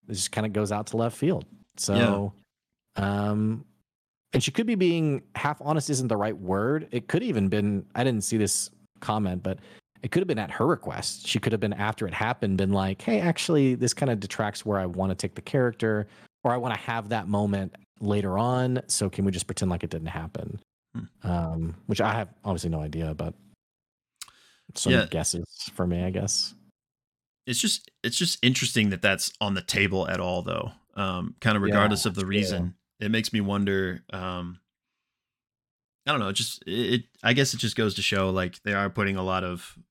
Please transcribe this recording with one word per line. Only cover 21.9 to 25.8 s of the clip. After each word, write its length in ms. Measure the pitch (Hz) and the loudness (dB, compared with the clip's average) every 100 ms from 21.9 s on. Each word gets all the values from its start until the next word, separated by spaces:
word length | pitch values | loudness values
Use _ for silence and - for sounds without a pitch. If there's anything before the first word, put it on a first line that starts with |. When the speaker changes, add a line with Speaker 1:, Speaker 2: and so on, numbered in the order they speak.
| 107 | 0
Speaker 1:
I 120 | 107 | 0
have 160 | 110 101 - 104 | 0 -4 -8 -4
obviously 240 | 87 82 | -2 -2
no 100 | 80 | -2
idea, 320 | 76 80 80 76 | -4 -4 -4 -4
but 200 | 80 - - _ _ _ _ _ _ _ - _ _ _ _ - | -6 -8 -20 _ _ _ _ _ _ _ -20 _ _ _ _ -4
some 260 | - 123 | 4 4
Speaker 2:
Yeah. 80 | 92 | 4
Speaker 1:
guesses 360 | 82 76 87 87 - - | 0 -2 -2 -6 -10 -14
for 140 | - | -2